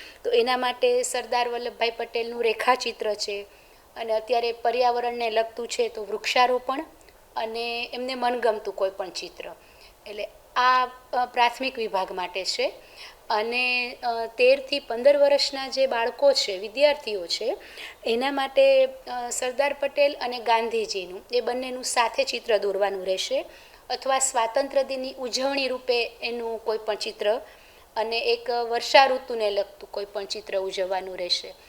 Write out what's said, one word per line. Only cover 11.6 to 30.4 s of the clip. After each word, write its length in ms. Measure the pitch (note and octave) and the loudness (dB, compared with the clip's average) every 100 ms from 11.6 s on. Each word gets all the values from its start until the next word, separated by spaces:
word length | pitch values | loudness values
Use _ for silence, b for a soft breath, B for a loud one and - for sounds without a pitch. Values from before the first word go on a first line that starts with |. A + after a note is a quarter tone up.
| C4 B3+ | -6 -4
વિભાગ 340 | A3 F#3+ F#3+ | -2 -2 -2
માટે 340 | F#3+ F3+ F#3+ F3+ | -4 -6 -4 -4
છે 280 | - C4 - B B B B - | -2 -4 -4 B B B B -4
અને, 680 | A3 A3+ B3 B3 B3 B3 - | -2 0 0 0 0 -2 -4
અ, 220 | A#3+ A#3 A3+ | -4 -4 -4
તેર 340 | - B3 C#4 | 4 6 6
થી 200 | C4+ C#4 | 2 -6
પંદર 380 | - A#3 C4 D4 | -4 2 4 6
વર્ષના 500 | C#4+ C#4 - C4+ C4+ | 6 6 2 -2 -4
જે 200 | B3 C4 | 0 2
બાળકો 460 | A#3 A#3 A#3+ C#4 | 2 -2 4 4
છે, 240 | C4+ - F#3 | 4 0 -4
વિદ્યાર્થીઓ 680 | G#3 A3+ D4 D4 A3+ G3+ E3+ | -6 4 4 4 -2 -6 -4
છે, 300 | - A3 G4+ B B B B - | -4 -4 -4 B B B B -2
એના 260 | A#3 C4+ | 0 0
માટે, 540 | C#4 C4+ C4+ C4+ C4 C4 | -2 0 4 6 6 4
અ, 440 | C4 B3+ B3 A#3+ | 0 -10 -8 -6
સરદાર 420 | A#3+ B3+ A#3+ C#4+ | -4 -4 0 0
પટેલ 420 | C#4+ C#4 C#4+ C#4+ D4 | 0 -2 2 2 2
અને 180 | A#3+ B3 | -6 -4
ગાંધીજીનું, 840 | A3+ A3+ A3+ A3+ G3+ G3 F3+ F#3+ - | 2 2 2 -2 -2 -4 -8 -12 -4
એ 100 | A#3+ | -2
બંનેનું 420 | A3+ B3 C4 B3+ | -2 -4 -6 -8
સાથે 400 | B3 B3 A3+ B3 | -2 0 0 0
ચિત્ર 340 | C4 A#3+ - G#3 | -2 -4 0 0
દોરવાનું 480 | G3+ F#3+ G3 G3 F#3 | 2 0 0 -2 -4
રહેશે 400 | F#3+ - C4+ E4 B B B - | -4 -2 -4 -4 B B B -10
અથવા 300 | B3 C4 C4 | -6 0 0
સ્વાતંત્ર્ય 640 | - B3 A3+ C#4 C#4 C#4 | 0 0 0 0 0 0
દિનની 300 | C4+ C4+ C4 | 0 -4 -6
ઉજવણી 540 | C4+ B3 B3+ C4+ C#4 C4 | -8 -6 -2 -2 0 -2
રૂપે 440 | B3+ B3+ A#3+ A3+ - | -2 0 0 0 -6
એનું 420 | A#3 A#3+ A3+ A3 A3+ | -8 -6 -6 -6 -4
કોઈ 120 | G#3+ | -4
પણ 180 | G#3+ G#3 | -4 -6
ચિત્ર 460 | A3+ - G#3 B3 B B B B B A3+ | -6 -2 0 0 B B B B B -4
અને 240 | A3 A#3 | -2 0
એક 300 | A#3 A#3 B3 | 0 0 -2
વર્ષા 560 | A#3+ A3+ A#3 - D4 C4+ | -4 -2 -4 6 8 8
ઋતુને 460 | C4 C4 A#3 G#3 | 4 -4 -2 0
લગતું 400 | G3+ G3 - G3+ | -2 -4 -10 -12
કોઈ 140 | G#3 G3+ | -10 -8
પણ 200 | G#3 G3 | -8 -8
ચિત્ર 320 | G#3+ | -10